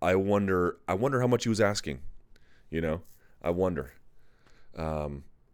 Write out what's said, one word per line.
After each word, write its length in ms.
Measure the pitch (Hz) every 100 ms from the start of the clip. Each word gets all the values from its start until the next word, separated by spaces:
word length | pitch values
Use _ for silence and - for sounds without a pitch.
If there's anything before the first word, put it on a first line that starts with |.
I 140 | 85 95
wonder, 600 | 98 101 98 92 87 - -
I 60 |
wonder 260 | 95 131 131
how 60 | 123
much 180 | 120
he 40 | 117
was 120 | 107
asking. 400 | 101 104 80 65 - - - - - - -
You 100 | 80
know, 220 | 82 82 - - - -
I 100 | -
wonder. 420 | 87 92 80 67 - - - - - - - - -
Um, 460 | 80 78 73 71 - - _